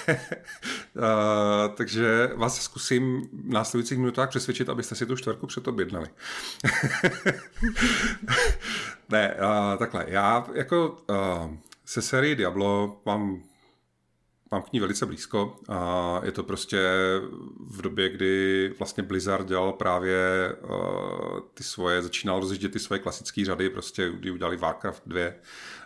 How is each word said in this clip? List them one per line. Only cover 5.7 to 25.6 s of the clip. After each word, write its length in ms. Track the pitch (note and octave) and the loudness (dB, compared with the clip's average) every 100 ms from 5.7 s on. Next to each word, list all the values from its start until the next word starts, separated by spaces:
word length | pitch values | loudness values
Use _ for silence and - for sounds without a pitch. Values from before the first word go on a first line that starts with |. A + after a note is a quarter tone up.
| A#2 E2+ F2+ D#2 | -2 -2 -4 -8
<laughs> 40 | - - - - - C3+ - C#3 - F#3 - G3 - - - A#3 A3 A#3+ A#3 A3+ - G#3+ - A#3 - - - - - - | -10 -12 -10 -10 -2 0 0 0 2 0 2 -2 -2 -8 -2 0 2 2 4 0 -2 0 2 4 2 0 -6 -6 -12 0
Ne, 240 | G#2+ G2+ | 2 4
a, 440 | - G2 G#2 G2+ G2 | 2 2 4 2 0
takhle, 280 | A#2 G2 D#2+ | -2 -2 0
já 380 | F#2+ G2+ A#2+ A#2+ | 2 4 4 2
jako, 440 | - C3 F3 E3 - - | -4 2 2 2 -2 -2
a, 360 | G2 G2 F2 E2 D#2 - - - | 0 2 0 -4 -10 -16 -20 -8
se 160 | - | -4
sérií 340 | - C3 D3 C#3 | 0 2 2 2
Diablo 680 | F#2 F#2 G2 G2+ G#2 G#2 - | 0 2 2 2 0 -2 -2
mám, 380 | G#2 G2+ F#2 - _ _ _ _ _ _ _ _ _ _ | 0 -2 -4 -10 _ _ _ _ _ _ _ _ _ _
mám 80 | G2+ | -6
k 120 | - | -2
ní 60 | B2 | -2
velice 260 | G2 G2+ G2 | 0 0 -2
blízko 500 | E2+ - G#2+ G2+ - - | -6 -4 0 -2 -4 -8
a 520 | F#2+ F2 F2+ F2 F2+ | -4 0 0 2 0
je 80 | G2 | -2
to 120 | G2 | -4
prostě 360 | F#2+ F#2+ - G2+ F#2 F#2 F#2 F#2+ - - - - | -6 -6 -2 2 4 4 4 2 -2 -10 -14 -16
v 220 | - G2+ | -14 -6
době, 280 | F#2 E2+ F#2+ | -4 0 0
kdy 640 | F#2+ F#2+ F#2+ F#2+ F#2+ F#2+ F#2 | 2 2 4 4 2 0 -2
vlastně 240 | - - | -6 -4
Blizzard 440 | F#2+ F#2+ F#2 F#2+ F#2+ | -2 -2 0 0 2
dělal 260 | F#2 F#2+ | 2 2
právě, 760 | F#2+ F#2+ F2+ F#2 F#2 F#2 F#2 F#2 | 0 0 2 2 2 4 2 0
eh, 920 | - F#2+ G1+ G1+ G1+ G1+ G1+ G1+ G1+ - | -4 -6 -4 -2 -2 -4 -6 -6 -6 -10
ty 100 | - | -12
svoje, 380 | - - F2+ F2 | -10 -2 0 2
začínal 380 | F2 - G2 F#2+ | 0 -4 0 0
rozjíždět 320 | F#2+ F#2+ G2 | 0 -2 -2
ty 80 | G#2+ | -4
svoje 200 | - G2 | -4 -4
klasické 460 | F#2 - - - G2 | -4 -6 -8 -2 -2
řady, 240 | F2 F#2+ | 0 0
prostě 400 | F#2+ - - F2+ | -2 -8 -2 -2
kdy 220 | F#2 F2+ | -2 -6
udělali 260 | F2+ F2 F2 | -4 -2 0
Warcraft 460 | E2 D#2+ G2 E2 - | -2 -2 -6 -8 -6
dvě 300 | F2 F2 - - - | -2 -2 -4 -18 -18